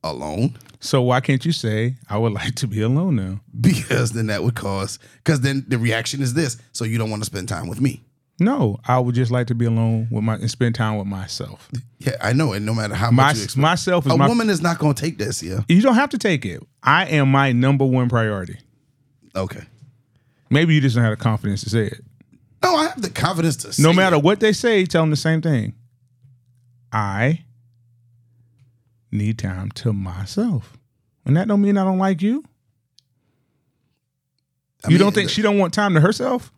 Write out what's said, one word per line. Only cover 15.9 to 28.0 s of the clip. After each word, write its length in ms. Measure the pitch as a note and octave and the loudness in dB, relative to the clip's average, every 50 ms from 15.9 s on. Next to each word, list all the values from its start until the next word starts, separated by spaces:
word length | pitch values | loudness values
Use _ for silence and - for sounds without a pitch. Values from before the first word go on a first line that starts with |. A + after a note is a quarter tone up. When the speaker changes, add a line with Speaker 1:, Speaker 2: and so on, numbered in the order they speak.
| A#3+ | 4
Speaker 2:
have 160 | A3 C#4 C#4+ | 4 2 0
to 80 | - A#3 | -2 -2
take 260 | - G#3+ F3 C3 - | 0 0 0 0 -2
it. 160 | G2+ E2 - - _ _ _ | -6 -8 -10 -14 _ _ _
I 220 | - B2+ C#3+ E3+ F#3+ | 2 4 4 4 2
am 240 | - D#3+ D3+ C#3 C3+ | 2 2 2 4 4
my 220 | C3+ C#3 C#3 C3+ | 4 4 4 4
number 320 | B2 A#2+ B2+ C3+ C#3+ C3+ C3+ | 2 2 4 4 4 4 2
one 240 | C3 B2+ B2+ B2 A#2+ | 2 2 2 0 2
priority. 480 | A#2 A#2+ A2+ G#2+ G#2 G2 F2+ F2 F#2 - _ _ _ _ _ _ _ _ _ _ _ _ _ _ _ | 0 0 0 0 -2 -4 -6 -10 -12 -16 _ _ _ _ _ _ _ _ _ _ _ _ _ _ _
Speaker 1:
Okay. 260 | F#2+ F#2+ F#2 - - - - _ _ - - _ _ _ _ _ _ _ _ _ _ _ _ | -6 -6 -6 -8 -14 -18 -20 _ _ -20 -20 _ _ _ _ _ _ _ _ _ _ _ _
Speaker 2:
Maybe 240 | - C#3 E3 E3 D#3 | 0 2 2 4 4
you 60 | D3+ | 4
just 160 | C3+ C#3 A2+ | 4 2 2
don't 80 | B2 A#2 | 2 2
have 120 | A2+ G#2+ | 0 0
the 60 | G#2+ | 0
confidence 400 | - A#2 A2 G#2+ - G#2+ G2 G2 | 0 0 0 0 -2 -4 -4 -4
to 80 | - G#2+ | -6 -2
say 160 | G#2+ A#2 G#2+ | -2 -2 -2
it. 180 | G2+ - - - - _ _ - _ _ _ _ _ _ _ - | -2 -6 -12 -18 -20 _ _ -20 _ _ _ _ _ _ _ 0
Speaker 1:
No, 100 | F4+ F4+ | 0 2
I 120 | D4 D#4 D#4 | 2 0 -2
have 120 | - - | -4 -6
the 100 | G#3 F3+ | -10 -8
confidence 440 | - - - E3+ F#3+ E3 E3 E3 C3 - | -6 -4 -4 -2 -2 0 0 0 -2 -2
to 140 | - - | -8 -8
say 80 | - - | 0 4
Speaker 2:
No 100 | D3 D#3+ | 4 4
matter 240 | F3 F3+ F#3+ F#3+ F3 | 6 6 4 4 4
Speaker 1:
it. 60 | D3+ C#3+ | 4 4
Speaker 2:
what 160 | E3+ G#3 G3 | 4 2 4
they 120 | A3 G#3+ | 2 2
say, 320 | G#3 - - A#3+ A3+ G3+ F#3 | 2 2 0 2 2 2 2
tell 160 | E3+ - E3+ D#3+ | 2 2 2 2
them 60 | D#3 | 2
the 60 | D3+ | 0
same 240 | C#3 - D#3+ D#3+ D#3+ | 0 0 0 0 0
thing. 320 | D#3 E3 D3 A#2+ G#2 G#2 - - - _ _ _ _ _ _ _ _ - - _ _ _ _ _ _ _ _ _ _ _ | 0 0 0 0 0 -4 -8 -12 -20 _ _ _ _ _ _ _ _ -20 -20 _ _ _ _ _ _ _ _ _ _ _
"I 540 | - A2 G#2 G2+ G2 G2+ A#2 C3+ E3 E3+ - - _ _ _ _ _ _ _ _ _ _ | -4 -4 -4 -2 -2 0 0 0 0 -2 -6 -16 _ _ _ _ _ _ _ _ _ _